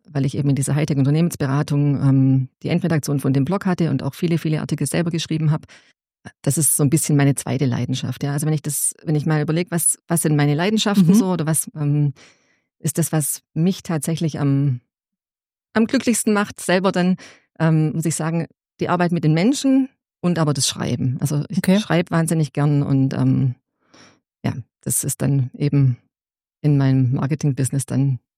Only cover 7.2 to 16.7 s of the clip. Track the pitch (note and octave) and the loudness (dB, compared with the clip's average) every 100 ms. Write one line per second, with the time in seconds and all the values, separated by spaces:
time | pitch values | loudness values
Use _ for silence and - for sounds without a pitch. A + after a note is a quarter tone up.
7.2 | C#3 C#3 - B2 C#3+ A#2 B2 B2+ - B2 | 2 0 -4 -2 -2 -2 -4 -4 -6 -6
8.2 | C#3+ C#3+ D3+ D#3 D3 C#3 - - - D3+ | -4 -4 -2 -2 -4 -4 -6 -6 -4 -2
9.2 | C#3+ D#3 D3+ D#3+ F3+ E3+ - - - F3 | 0 0 0 -2 -2 -2 -2 -4 -2 -2
10.2 | E3 D3+ D3 D3 F3+ G#3+ G#3+ G3+ E3 G3+ | 2 2 2 2 0 0 2 4 6 6
11.2 | F#3+ F3 D3+ D#3+ - D#3 D3 D3 D3 - | 4 0 -2 -2 -4 -4 0 2 0 -2
12.2 | - _ _ _ _ _ D#3+ - D#3+ D#3 | -12 _ _ _ _ _ -6 -4 -2 -2
13.2 | C#3+ - _ - E3+ F#3+ - E3 - D#3+ | -4 -6 _ -2 -2 -2 -4 -6 -4 -2
14.2 | E3 - C#3+ C#3 C#3+ B2 - _ _ _ | -2 -2 0 2 2 -2 -6 _ _ _
15.2 | _ _ _ _ _ A3 A3 C4+ - A3 | _ _ _ _ _ -2 0 0 0 0
16.2 | - G#3 G3+ - - | 0 0 -2 -4 -2